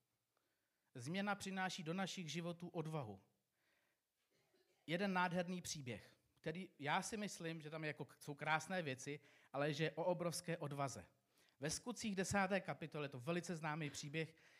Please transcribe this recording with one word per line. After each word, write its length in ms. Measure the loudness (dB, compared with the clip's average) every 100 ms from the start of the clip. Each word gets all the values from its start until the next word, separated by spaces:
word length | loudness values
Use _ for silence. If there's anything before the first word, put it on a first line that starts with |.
| _ _ _ _ _ _ _ _ _ -10
Změna 400 | -4 0 2 0
přináší 480 | 0 0 0 0
do 100 | -2
našich 380 | 0 0 -2 -4
životů 360 | -2 -2 -4 -6
odvahu. 540 | -4 -2 -2 -2 -8 -14 _ _ _ _ _ _ _ _ _ _ _ _ _ _ _ -2
Jeden 260 | 2 4
nádherný 480 | 4 4 4 2 0
příběh – 480 | -4 -6 -4 -6 -8 -20 _ _
který 300 | -6 -4 -6 -4
já 220 | 2 2
si 160 | 2 -2
myslím, 440 | -4 -4 -4 -4
že 80 | -6
tam 140 | -4
je 40 | -4
jako, 200 | -4 -8 -10
jsou 160 | -10 -4
krásné 460 | 2 2 4 0
věci, 380 | 0 -2 -4 -6 -8 -20 -6
ale 200 | 2 2
že 180 | 4 2
o 120 | 2
obrovské 540 | 2 4 2 -2 -2 -2
odvaze. 500 | -2 0 0 -2 -10 _ _ _ -20 -4
Ve 100 | 0
Skutcích 460 | 0 -2 -2 0 2
desáté 460 | 4 6 6 4
kapitole, 480 | 2 -4 -4 -2 -4
to 100 | -4
velice 360 | 0 0 0 -2
známý 340 | 0 0 -2
příběh, 460 | -4 -4 0 -2 -4 -20 -16